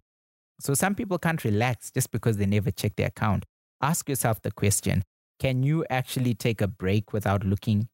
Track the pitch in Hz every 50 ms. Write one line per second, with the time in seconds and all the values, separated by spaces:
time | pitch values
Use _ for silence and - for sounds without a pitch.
0 | _ _ _ _ _ _ _ _ _ _ _ - - - 139 - 185 196 202 -
1 | 240 196 180 170 - 165 165 156 - 113 101 104 120 127 117 - - - - 131
2 | - - - 107 - 120 107 101 101 98 104 107 98 - - - - 101 - -
3 | 98 98 - - 110 107 92 104 - _ _ _ _ _ _ - 127 147 175 -
4 | - - 135 - - 117 110 - - 107 - - 104 104 - - - 98 95 95
5 | - _ _ _ _ _ _ - - 135 127 127 135 143 156 165 - - 127 127
6 | 127 - - 135 123 123 113 - - 120 110 - 104 92 - - 92 92 101 110
7 | - - - 104 - 98 98 98 101 95 101 - - 113 107 104 113 -